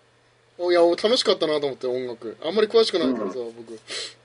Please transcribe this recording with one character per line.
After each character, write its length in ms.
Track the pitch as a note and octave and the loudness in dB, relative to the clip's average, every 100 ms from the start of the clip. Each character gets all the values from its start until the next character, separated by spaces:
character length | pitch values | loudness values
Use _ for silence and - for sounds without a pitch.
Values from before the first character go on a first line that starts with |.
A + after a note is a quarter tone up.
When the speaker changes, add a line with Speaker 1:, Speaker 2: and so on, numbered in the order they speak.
| _ _ _ _ _ - | _ _ _ _ _ -4
Speaker 1:
お、 120 | F3 | 2
い 40 | F3 | 4
や、 60 | |
楽 360 | E3+ E3+ G#3+ C4 | 4 4 2 2
し 60 | |
か 100 | - | 2
っ 40 | F#3 | 0
た 100 | D#3+ | 2
な 120 | D3+ | 0
と 60 | C#3+ | -2
思 100 | A#2+ | -4
っ 20 | |
て、 100 | B2+ | -4
音 180 | B2+ B2 | -4 -6
楽。 320 | A2+ A2+ - D#3+ | -10 -12 -10 -4
あ 60 | |
ん 40 | G#3+ | 0
ま 60 | |
り 60 | G#3+ | 2
詳 160 | A3+ | 4
し 80 | A3 | 2
く 80 | F3 | 2
な 60 | C3 | 0
い 80 | A#2 | -2
か 80 | |
ら 80 | G2 | -4
さ、 80 | B2 | -6
Speaker 2:
う 40 | A#2 | -10
ん。 100 | A#2 | -12
Speaker 1:
僕。 240 | A2+ A2 - - - - | -16 -16 -12 -12 -12 -16